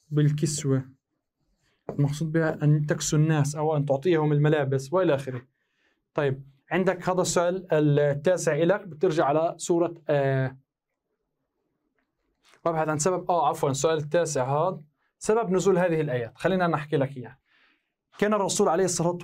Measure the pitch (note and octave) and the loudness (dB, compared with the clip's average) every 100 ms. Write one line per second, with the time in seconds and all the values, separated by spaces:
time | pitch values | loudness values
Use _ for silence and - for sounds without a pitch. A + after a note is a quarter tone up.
0 | _ D3 D3 D3 D#3 - C#3 C3 - _ | _ 0 2 0 -2 -2 -2 -2 -4 _
1 | _ _ _ _ _ _ _ _ - - | _ _ _ _ _ _ _ _ -10 -2
2 | C#3+ D3 D#3+ D#3+ D#3 D#3+ D3 D3+ D3+ D#3+ | -2 -2 -4 0 -2 0 2 2 0 -4
3 | - D3+ D#3 D#3 D3 D#3 D#3 D3+ C#3+ C3+ | 0 2 2 2 0 -2 -2 0 0 0
4 | F3+ D#3+ D3+ D3 D3+ D3+ C3 C#3 C3+ F#3 | 2 2 2 2 2 2 0 -2 -2 0
5 | F3 C3+ C3+ B2 - _ _ _ _ _ | 2 0 -4 -12 -14 _ _ _ _ _
6 | _ - C#3+ C#3 - _ _ E3+ F#3+ F3+ | _ -2 -2 -4 -10 _ _ -2 0 -2
7 | F#3 F3+ E3+ F3+ F3 F#3 F3+ D#3 D3+ C#3+ | -2 0 0 0 0 -2 0 2 4 4
8 | D3 C#3+ F#3 F3 E3+ D3 E3+ G3+ G#3 D3+ | 2 0 0 0 0 2 2 0 -4 -2
9 | F#3 D#3 C#3 D3+ E3+ - - E3+ E3+ E3+ | 0 2 2 2 0 -4 -2 0 0 -4
10 | - C#3+ C3+ C3+ C3 C3+ _ _ _ _ | -2 0 2 0 -2 -8 _ _ _ _
11 | _ _ _ _ _ _ _ _ _ _ | _ _ _ _ _ _ _ _ _ _
12 | _ _ _ _ _ _ E3+ D#3+ D#3 D3+ | _ _ _ _ _ _ -2 -2 -2 0
13 | F#3 F3+ F3+ F3 D3 D#3 D3 C3+ D#3+ D#3+ | 0 -2 0 2 2 0 -2 0 0 0
14 | D3 F3 D3 C3+ B2+ D3 F3+ E3 - _ | 0 0 0 -2 -2 0 0 -4 -14 _
15 | _ _ - A3 F3+ F#3 F#3+ F3+ F3+ D#3+ | _ _ 0 0 2 2 2 2 2 0
16 | D3+ B2+ A2+ - E3 F#3 F3 D3+ - D#3 | -2 -4 -6 -4 -2 0 0 -2 -2 -2
17 | C3+ B2+ A2+ - _ _ _ _ _ _ | -2 -6 -16 -20 _ _ _ _ _ _
18 | _ - G#3 G#3+ F#3 - F#3+ E3+ F#3 - | _ -2 0 0 0 0 2 2 0 0
19 | E3+ F3 | -2 -2